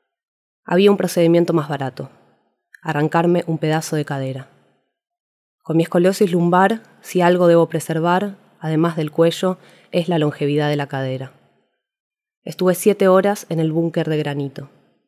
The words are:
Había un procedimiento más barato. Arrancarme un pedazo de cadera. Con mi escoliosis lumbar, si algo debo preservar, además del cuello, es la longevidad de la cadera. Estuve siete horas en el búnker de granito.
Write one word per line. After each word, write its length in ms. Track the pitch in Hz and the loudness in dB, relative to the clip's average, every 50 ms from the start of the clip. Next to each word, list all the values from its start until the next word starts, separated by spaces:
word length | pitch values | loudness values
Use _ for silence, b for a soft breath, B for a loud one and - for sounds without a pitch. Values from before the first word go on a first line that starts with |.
| _ _ _ _ _ _ _ _ _ _ _ _ _ | _ _ _ _ _ _ _ _ _ _ _ _ _
Había 260 | - 175 180 202 202 | -2 2 4 4 4
un 60 | 202 190 | 4 2
procedimiento 560 | 185 175 - 175 170 165 170 170 170 175 165 | 0 -2 0 2 2 4 4 4 4 2 0
más 140 | 160 147 147 | -2 -2 -2
barato. 440 | 147 139 139 131 - - 135 - _ _ _ _ _ _ _ _ _ _ _ _ _ _ - | -6 -6 -6 -8 -10 -10 -14 -16 _ _ _ _ _ _ _ _ _ _ _ _ _ _ -8
Arrancarme 600 | 165 151 147 151 151 - 170 170 175 175 175 - - | -6 -2 -2 -2 0 0 0 2 2 0 0 0 -4
un 100 | 160 151 | -4 -4
pedazo 380 | 160 156 156 160 160 - 165 | -2 -2 -2 -2 -4 -4 -4
de 100 | 151 147 | -6 -4
cadera. 440 | - 147 139 135 135 131 131 127 - _ _ _ _ _ _ _ _ _ _ _ _ _ _ _ _ _ _ _ _ _ _ _ | -6 -6 -8 -6 -8 -8 -10 -14 -18 _ _ _ _ _ _ _ _ _ _ _ _ _ _ _ _ _ _ _ _ _ _ _
Con 140 | - 156 165 | -2 0 0
mi 40 | |
escoliosis 500 | 165 - - 180 175 185 196 - 214 175 | 0 0 0 2 2 2 2 2 0 0
lumbar, 520 | 180 175 170 175 175 180 190 196 226 226 - - _ _ | 2 2 2 2 4 4 4 2 2 -2 -8 -14 _ _
si 200 | - - - 175 | -12 -6 -2 0
algo 260 | 175 175 180 175 180 170 | 2 2 4 4 4 4
debo 200 | 170 170 165 165 | 6 4 4 2
preservar, 680 | - 160 - - 160 160 160 175 175 190 202 202 196 - _ _ _ _ | 0 -6 -6 -6 -4 -2 0 0 0 0 -2 -4 -8 -12 _ _ _ _
además 360 | - 156 160 156 165 170 160 | -6 -4 -2 0 0 0 -2
del 140 | 165 156 147 | -4 -6 -4
cuello, 480 | - - 165 170 165 - - 185 185 - b b b b b b | 0 2 2 2 2 0 -4 -4 -4 -6 b b b b b b
es 180 | b 180 165 180 | b -4 -2 0
la 100 | 175 160 | 0 0
longevidad 480 | 147 147 - - 147 143 147 151 147 147 | 0 0 -2 -2 -2 -2 0 0 0 0
de 80 | 147 | -2
la 120 | 147 143 139 | -2 -4 -6
cadera. 440 | 143 135 135 131 131 131 131 135 - _ _ _ _ _ _ _ _ _ _ _ _ _ _ _ _ _ _ _ _ _ - | -6 -6 -6 -6 -6 -8 -10 -14 -18 _ _ _ _ _ _ _ _ _ _ _ _ _ _ _ _ _ _ _ _ _ -16
Estuve 320 | 175 160 - 180 185 175 | -12 -6 -2 0 0 0
siete 320 | - - 214 196 - 196 190 | 2 2 0 2 2 4 4
horas 380 | 185 190 190 202 208 - - - | 4 4 4 2 -2 -4 -6 -6
en 140 | 165 160 | -4 -2
el 100 | 160 160 | -2 -2
búnker 380 | 156 165 165 165 160 170 160 156 | 0 0 -2 -2 -2 -4 -4 -2
de 80 | 156 151 | -2 -4
granito. 520 | 147 147 143 143 143 139 131 - 143 - _ _ _ _ _ _ _ | -4 -4 -6 -6 -8 -8 -10 -12 -16 -16 _ _ _ _ _ _ _